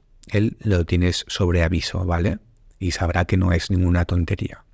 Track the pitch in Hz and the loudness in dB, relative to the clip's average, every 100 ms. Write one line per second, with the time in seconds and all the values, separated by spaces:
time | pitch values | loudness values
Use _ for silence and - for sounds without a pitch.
0 | _ _ - 104 110 - 107 92 85 90 | _ _ -4 0 0 -2 0 0 2 2
1 | 90 85 - - 92 87 82 85 - 87 | 2 0 -6 -2 2 2 2 0 -2 -4
2 | 90 85 90 202 - _ - - 92 - | -2 0 0 -2 -8 _ -20 -6 -4 -2
3 | 85 85 87 92 90 85 - 90 87 87 | 0 0 0 2 2 2 0 0 2 2
4 | 85 90 85 - - - - | 2 0 -2 -4 -6 -10 -20